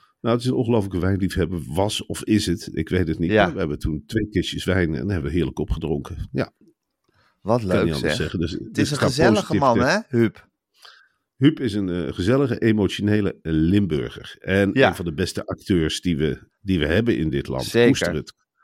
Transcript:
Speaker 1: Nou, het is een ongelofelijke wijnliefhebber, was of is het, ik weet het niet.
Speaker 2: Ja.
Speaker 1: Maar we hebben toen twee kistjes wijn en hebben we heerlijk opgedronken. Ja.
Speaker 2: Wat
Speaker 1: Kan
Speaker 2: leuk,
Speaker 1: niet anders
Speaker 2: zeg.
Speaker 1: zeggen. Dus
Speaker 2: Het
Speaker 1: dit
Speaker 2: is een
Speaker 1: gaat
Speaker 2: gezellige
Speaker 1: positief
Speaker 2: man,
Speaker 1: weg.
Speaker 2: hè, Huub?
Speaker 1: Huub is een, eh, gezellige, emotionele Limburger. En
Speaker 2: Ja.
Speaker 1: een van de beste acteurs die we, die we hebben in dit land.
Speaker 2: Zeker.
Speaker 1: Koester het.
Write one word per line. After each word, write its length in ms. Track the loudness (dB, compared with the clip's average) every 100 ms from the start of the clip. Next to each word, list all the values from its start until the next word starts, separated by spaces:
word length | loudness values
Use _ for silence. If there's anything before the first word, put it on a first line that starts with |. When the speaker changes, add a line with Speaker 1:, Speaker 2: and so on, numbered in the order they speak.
| _ _
Speaker 1:
Nou, 140 | -2 0
het 80 | 0
is 60 |
een 60 | 0
ongelofelijke 420 | 2 0 0 0
wijnliefhebber, 600 | 0 0 0 0 -2 -2 -4
was 380 | 0 0 -2 -8
of 180 | -6
is 220 | 0 2 2
het, 240 | -2 -4
ik 160 | -6 -2
weet 180 | 0 0
het 120 | -2
niet. 120 | 2
Speaker 2:
Ja. 120 | 4
Speaker 1:
Maar 100 | 2
we 60 | 0
hebben 200 | -4 -4
toen 240 | -4 -6 -4
twee 240 | -4 -2
kistjes 340 | -2 -4 -4
wijn 320 | -2 0 0 -2
en 140 | -4
hebben 220 | -4 -2
we 60 | -2
heerlijk 220 | -2 -4
opgedronken. 680 | -6 -4 -4 -4 -6 -10 -8
Ja. 220 | -6 -6 _ _ _ _ _ _ _ _ _
Speaker 2:
Wat 180 | -2 -2
Speaker 1:
Kan 80 | 0
Speaker 2:
leuk, 160 | 0
Speaker 1:
niet 100 | 0
anders 60 | 0 -2 -2
Speaker 2:
zeg. 60 |
Speaker 1:
zeggen. 180 | -2 -4
Dus 120 | -4
Speaker 2:
Het 80 | -6 -6
Speaker 1:
dit 120 | -2
Speaker 2:
is 140 | -2
een 60 | 0
Speaker 1:
gaat 100 | 0
Speaker 2:
gezellige 280 | 2 4 2
Speaker 1:
positief 180 | 2 2
Speaker 2:
man, 180 | 2 4
Speaker 1:
weg. 160 | 2 0 0
Speaker 2:
hè, 80 | 2
Huub? 280 | 2 0 _ _ _ _ -20 -20 _ _ _ 2
Speaker 1:
Huub 220 | 2 2
is 140 | -2
een, 160 | -2 -2
eh, 240 | -2 -4
gezellige, 440 | -2 2 2 2 2
emotionele 840 | 2 4 2 0 2 2 0 -4
Limburger. 960 | -2 2 4 4 2 -2 -4 -10 -18 -12
En 300 | 0 2 2
Speaker 2:
Ja. 140 | 4 2
Speaker 1:
een 80 | 2
van 100 | -4
de 80 |
beste 320 | -4 -4 -4 -8
acteurs 560 | -6 0 2 2 -2
die 160 | -2 0
we, 220 | 0 -2 -12 _
die 180 | -2 0
we 60 | 2
hebben 320 | 2 2 0
in 120 | -2
dit 180 | -2 -4
land. 160 | -6
Speaker 2:
Zeker. 240 | -2 4 4
Speaker 1:
Koester 240 | 4 0
het. 200 | -4 -8 -16 _ _